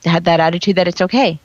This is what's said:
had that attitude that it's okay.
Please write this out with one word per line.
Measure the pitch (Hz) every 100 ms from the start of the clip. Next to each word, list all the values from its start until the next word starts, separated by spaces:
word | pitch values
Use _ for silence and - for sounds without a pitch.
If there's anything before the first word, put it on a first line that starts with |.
| -
had | 170 170
that | 165
attitude | 160 175 - 185
that | 180
it's | 175
okay. | 185 240 233 160